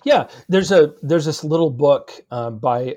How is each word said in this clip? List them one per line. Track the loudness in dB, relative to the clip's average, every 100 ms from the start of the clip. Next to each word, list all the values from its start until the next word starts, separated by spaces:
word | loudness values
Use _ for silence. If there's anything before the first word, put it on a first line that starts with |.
Yeah, | 0 0 -2 -10 -2
there's | 0 4
a, | 4 4 0
there's | -2 0 0
this | -6
little | -2 0 0
book, | 2 2 2 -2 -20 -12
uh, | -8 -8
by | -6 -4 -2 -4